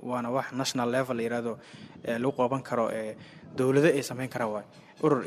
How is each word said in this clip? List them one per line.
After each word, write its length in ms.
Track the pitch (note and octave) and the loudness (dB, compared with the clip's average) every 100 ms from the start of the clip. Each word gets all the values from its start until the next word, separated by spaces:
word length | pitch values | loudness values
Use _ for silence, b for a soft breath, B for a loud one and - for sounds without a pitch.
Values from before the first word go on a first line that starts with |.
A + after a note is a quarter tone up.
waana 260 | B2 B2 A#2+ | -4 -4 -2
wax 200 | C3 B2 | -2 -2
national 380 | B2+ C3+ C3 A#2+ | -4 -4 0 0
level 260 | B2+ B2+ A#2+ | 0 0 -2
la 60 | |
yiraahdo, 360 | A#2 A#2 A#2 A2 B B B B | -2 -2 -4 -6 B B B B
eh, 160 | - A#2 | -4 0
lagu 140 | B2 | 0
qaban 280 | C#3 B2 C3+ | 2 2 2
karo, 280 | - A#2+ A2 | -2 0 0
eh, 240 | A2 A2 G#2+ B B B | -2 -6 -10 B B B
dowlado 320 | C3 C3 C3+ D#3+ | 0 4 6 6
ay 160 | C#3+ | 4
samayn 260 | C3 B2 C3 | 0 -6 -6
karaan 220 | B2 A2+ | -2 -2
waay. 120 | G#2 G2+ B B - | -2 -8 B B 0
Urur 200 | D#3 C#3 | 2 2